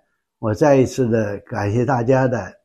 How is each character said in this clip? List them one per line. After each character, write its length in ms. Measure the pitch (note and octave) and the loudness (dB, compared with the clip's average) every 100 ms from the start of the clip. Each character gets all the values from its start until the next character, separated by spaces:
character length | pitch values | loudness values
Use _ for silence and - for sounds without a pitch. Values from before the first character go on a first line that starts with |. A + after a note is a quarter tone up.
| _ _ _ _ | _ _ _ _
我 160 | A2+ | -6
再 220 | G#2+ D3+ C3+ | 0 4 4
一 100 | B2+ | 2
次 220 | - B2 | 0 -2
的 280 | A2+ G#2 G2+ | 0 -2 -6
感 340 | - G#2+ G2+ | -10 -6 -4
谢 120 | A2 | -2
大 200 | A#2+ B2+ | -2 -2
家 240 | A#2 C3 C3 | 2 2 2
的 260 | A#2 F#2+ - | -2 -8 -16